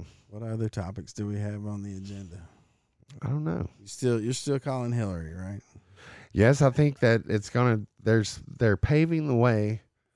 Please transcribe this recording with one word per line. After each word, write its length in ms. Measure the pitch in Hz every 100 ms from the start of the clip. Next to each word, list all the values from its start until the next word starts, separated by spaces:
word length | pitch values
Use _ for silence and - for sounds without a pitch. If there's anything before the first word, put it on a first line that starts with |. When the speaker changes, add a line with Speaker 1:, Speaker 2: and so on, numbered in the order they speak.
| - _ _
Speaker 1:
What 120 | 104
other 260 | 113 113 110
topics 440 | - 90 95 -
do 140 | - 104
we 100 | 104
have 280 | 104 104 104
on 160 | 104
the 140 | 101 95
agenda? 420 | 98 101 95 90 82 _ _ _ _ _ _ 143
Speaker 2:
I 60 | -
don't 140 | 147
know. 240 | 156 165 - _
Speaker 1:
You 80 | 101
still, 320 | - 127 117
you're 140 | 110
still 260 | 127 - 139
calling 320 | 143 131 120
Hillary, 420 | 120 104 87 80 87
right? 260 | 92 101 - - _ _ - - -
Speaker 2:
Yes, 300 | - 110 139
I 80 | 139
think 280 | 123 147 139
that 220 | 120 113 -
it's 220 | 107 101
gonna, 300 | 120 123 110 101 _
there's, 380 | 110 113 104 - - -
they're 200 | 113 98
paving 500 | - 151 165 165 151
the 80 | 120
way 460 | 120 110 104 107 _ _ _